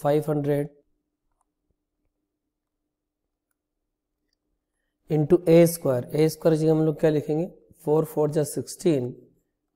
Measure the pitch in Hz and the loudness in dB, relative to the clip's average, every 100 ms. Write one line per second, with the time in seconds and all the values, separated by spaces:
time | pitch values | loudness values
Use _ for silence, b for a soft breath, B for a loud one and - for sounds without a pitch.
0 | 147 151 151 147 143 143 147 _ _ _ | -2 0 -2 -4 -2 -4 -6 _ _ _
1 | _ _ _ _ _ _ _ _ _ _ | _ _ _ _ _ _ _ _ _ _
2 | _ _ _ _ _ _ _ _ _ _ | _ _ _ _ _ _ _ _ _ _
3 | _ _ _ _ _ _ _ _ _ _ | _ _ _ _ _ _ _ _ _ _
4 | _ _ _ _ _ _ _ _ _ _ | _ _ _ _ _ _ _ _ _ _
5 | - 156 147 175 175 165 170 170 139 123 | -4 -2 2 2 6 6 6 2 -2 -2
6 | 127 151 156 160 170 156 156 156 160 151 | -2 0 0 0 0 2 2 2 0 0
7 | 160 151 143 151 190 - _ _ - 151 | 0 0 -2 -4 -6 -12 _ _ -2 -2
8 | 160 151 151 151 147 - 123 - 180 143 | 0 -2 -2 -2 -4 -6 -10 -4 -2 -2
9 | 123 - - _ _ _ _ | -4 -10 -20 _ _ _ _